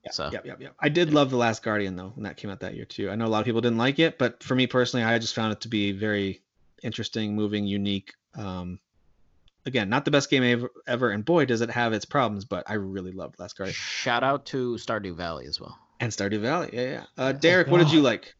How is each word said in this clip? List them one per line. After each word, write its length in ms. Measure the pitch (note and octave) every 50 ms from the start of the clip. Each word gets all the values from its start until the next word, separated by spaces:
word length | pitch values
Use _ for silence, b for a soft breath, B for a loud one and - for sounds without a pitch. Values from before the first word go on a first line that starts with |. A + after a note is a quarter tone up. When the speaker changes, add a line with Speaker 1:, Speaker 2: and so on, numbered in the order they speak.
| _
Speaker 1:
Yeah, 40 | -
Speaker 2:
So. 180 | - - D2+ C#2
Speaker 1:
yep, 140 | - G2+ -
yep, 120 | C#3 - -
yep. 160 | B2+ C#3 - _
I 80 | - D3
did 200 | D3 E3+ F3 D#3
Speaker 2:
Yeah. 80 | D3+
Speaker 1:
love 120 | D3+ C#3+ C3
The 80 | C3
Last 260 | A#2+ A#2+ A#2 G#2+ -
Guardian, 320 | - A2 G#2+ G#2 G2+ F#2+ F#2
though, 160 | F2+ F#2 F#2+ -
when 80 | - G#2
that 140 | F#2+ - -
came 120 | - G#2
out 100 | F#2+ F#2+
that 140 | F#2 F#2+ G#2
year, 100 | A#2 A#2
too. 240 | _ - - G2+ F#2+
I 40 | G2
know 100 | A2 A2+
a 20 | A2+
lot 120 | A2 G#2+
of 40 | G#2+
people 160 | B2 A2 A#2
didn't 160 | A#2 A#2+ A#2
like 220 | A2+ A#2 C3+ C#3+ D3+
it, 180 | E3 D#3+ -
but 260 | - C3 A#2 - _
for 120 | - - C3
me 120 | B2+ B2+
personally, 380 | A#2+ - B2+ B2 A#2 - B2 A2+
I 140 | A2+ A#2 A#2
just 160 | A2+ G#2+ -
found 180 | A#2 A2+ A2
it 80 | G#2 -
to 80 | - A#2
be 240 | A#2 G#2+ G2+ G2+
very 480 | G2 G2 G#2+ G#2+ G#2 G2+ G2 F#2+ F#2 - _ _ _ _ _ _ _ -
interesting, 520 | - A#2+ A2 - A2 - - A#2 A2 G#2 G#2
moving, 300 | G#2+ G#2+ G2+ G#2 G#2 G2+
unique. 480 | G2+ G2+ G2+ G2+ G2+ G2+ G2 - - - _ _ _ _
Um, 440 | - G#2+ G2 F#2 F2+ F2+ F2+ F2+ - _ _ _ _ _ _ _ _ _ _ _ _ _ _ _ _ _
again, 240 | C3+ C3 B2 G#2 F#2+
not 160 | A#2 C#3 C#3+
the 80 | D#3
best 180 | D3 C#3+ C3 -
game 140 | D3 C3+ B2+
ever, 260 | A#2+ A#2+ A#2 B2 B2 _ - -
ever, 240 | - B2 A#2+ B2+ A#2
and 140 | G2+ G#2+ G#2+
boy, 200 | D#3+ E3+ E3+ C#3
does 160 | A#2+ A#2+ A2
it 100 | A#2 A2+
have 220 | A2 A#2+ A#2 A#2
its 120 | A2 G#2 -
problems, 400 | - - C#3+ B2+ A2 G#2+ G2+ G2
but 180 | - G2 F2+ - -
I 60 | G#2+
really 360 | G#2+ G2 F#2+ F#2+ G2 F2+ F#2
loved 300 | F#2 F#2 E2+ - - -
Last 180 | F2+ - - -
Guardian. 160 | G2 F#2+ -
Speaker 2:
Shout 480 | - - - - - - C3 A#2+ A#2+
out 240 | B2+ C3+ C#3+ C#3 -
to 280 | - - C3+ B2+ B2 A#2
Stardew 400 | A2+ - - A2+ G#2+ G2+ F#2+ E2+
Valley 300 | D#2+ F2 E2+ E2 C#2 B1
as 140 | C#2+ - -
well. 160 | - - - - _ _ _ _
Speaker 1:
And 140 | B2 A#2
Stardew 260 | G#2+ - G2 G2+ G#2+ G#2+
Valley, 320 | G#2 B2 D3+ F3+ D#3+ -
yeah, 100 | - A#2+
yeah. 220 | B2+ C3 C#3+ - - - _ -
Uh, 140 | C3 C3+
Speaker 2:
Yeah. 60 | C3+ C#3+
Speaker 1:
Derek, 260 | D#3 E3 F3+ F#3 E3
what 120 | C3+ E3+ F3
did 120 | E3+ D3
you 100 | C#3+ D#3
like? 360 | C#3+ B2 A2 - - - -